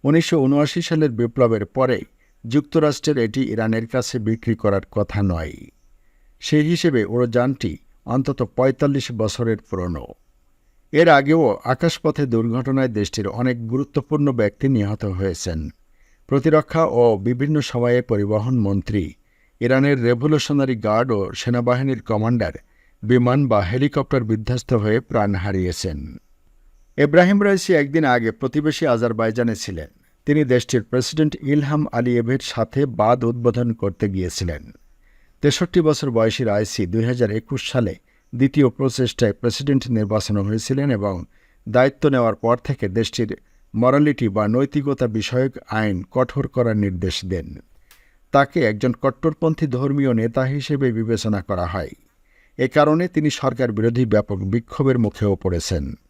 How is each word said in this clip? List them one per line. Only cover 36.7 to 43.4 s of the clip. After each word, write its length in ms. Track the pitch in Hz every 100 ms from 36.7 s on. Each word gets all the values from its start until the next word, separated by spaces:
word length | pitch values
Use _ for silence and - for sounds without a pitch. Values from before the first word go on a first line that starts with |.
| - 90
দুই 180 | 110
হাজার 260 | 113 123 110
একুশ 420 | 110 - 135 -
সালে 220 | 127 104 - _ _ _
দ্বিতীয় 340 | 120 131 147 131
প্রচেষ্টায় 640 | - 135 - 123 - 110
প্রেসিডেন্ট 580 | - 120 - 139 135 120
নির্বাচন 460 | 113 104 107 - 104
হয়েছিলেন 540 | 101 110 - 135 143
এবং 340 | 110 101 90 82 _ _ _ -
দায়িত্ব 400 | 117 135 - 151
নেওয়ার 260 | 131 117
পর 220 | 104 113 120
থেকে 320 | - 135 101
দেশটির 420 | 101 110 - 113 -